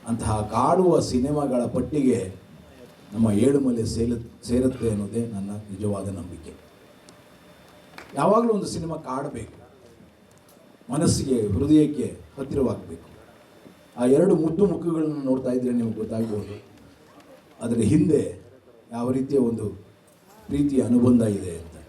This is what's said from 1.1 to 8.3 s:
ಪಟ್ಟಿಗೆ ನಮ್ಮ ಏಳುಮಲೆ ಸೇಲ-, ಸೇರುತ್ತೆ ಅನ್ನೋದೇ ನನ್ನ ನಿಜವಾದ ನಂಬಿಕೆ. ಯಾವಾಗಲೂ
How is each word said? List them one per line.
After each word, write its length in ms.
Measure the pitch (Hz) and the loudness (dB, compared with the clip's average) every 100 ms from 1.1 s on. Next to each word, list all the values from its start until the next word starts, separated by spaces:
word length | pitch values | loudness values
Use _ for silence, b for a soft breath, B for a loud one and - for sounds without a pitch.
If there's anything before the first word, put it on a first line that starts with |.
| 123 131 147 139 123 117 | 0 0 0 0 -2 -2
ಪಟ್ಟಿಗೆ 680 | 123 - 156 127 117 95 - - - - - - - - | -4 -2 0 2 2 -2 -12 -20 -20 -20 -20 -20 -20 -12
ನಮ್ಮ 180 | 104 113 | 0 2
ಏಳುಮಲೆ 540 | 101 127 143 131 117 110 | 4 4 4 2 0 -2
ಸೇಲ-, 640 | 113 117 117 - - - | -2 -2 -2 -8 -16 -2
ಸೇರುತ್ತೆ 420 | 120 131 - 113 | 0 0 0 -2
ಅನ್ನೋದೇ 360 | 104 101 113 117 | -2 -4 -4 -4
ನನ್ನ 260 | 101 98 | -6 -8
ನಿಜವಾದ 560 | 101 - 95 104 98 98 | -10 -12 -6 -4 -4 -6
ನಂಬಿಕೆ. 460 | 92 85 80 78 - - - - - - - - - - - - - - - - 139 | -10 -12 -16 -18 -20 -20 -20 -20 -20 -20 -20 -20 -20 -20 -20 -20 -20 -20 -20 -12 0
ಯಾವಾಗಲೂ 380 | 165 | 4